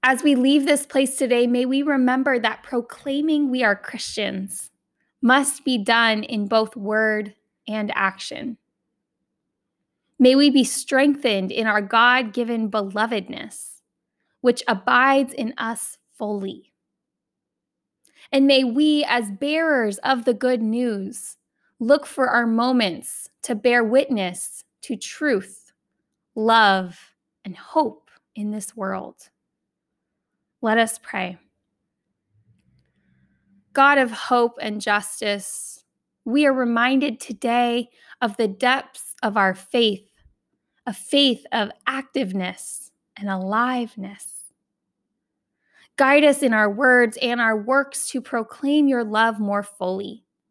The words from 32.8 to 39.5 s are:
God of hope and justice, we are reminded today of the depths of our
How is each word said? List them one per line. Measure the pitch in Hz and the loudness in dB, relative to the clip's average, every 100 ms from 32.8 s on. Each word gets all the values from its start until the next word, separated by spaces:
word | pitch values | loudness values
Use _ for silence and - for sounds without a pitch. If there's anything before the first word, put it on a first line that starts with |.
| _ _ _ _ _ _ _ _ _ | _ _ _ _ _ _ _ _ _
God | - 269 285 | 4 4 6
of | 247 | 2
hope | 220 - 247 240 - | -4 0 2 2 -2
and | 233 208 | -8 -6
justice, | 220 208 - - 214 202 - - - - _ _ _ _ | -2 -2 -2 -8 -4 -4 -6 -12 -14 -16 _ _ _ _
we | - 262 294 | -2 2 2
are | |
reminded | 262 247 233 247 269 285 220 | 2 0 0 2 2 0 -4
today | - 202 240 240 240 233 233 _ - - | -12 -8 -2 0 0 -2 -6 _ -20 -6
of | 226 208 | -6 -2
the | 220 | -4
depths | 196 247 269 - - - - | 0 0 0 -4 -16 -14 -6
of | 220 208 | -4 2
our | 190 | 0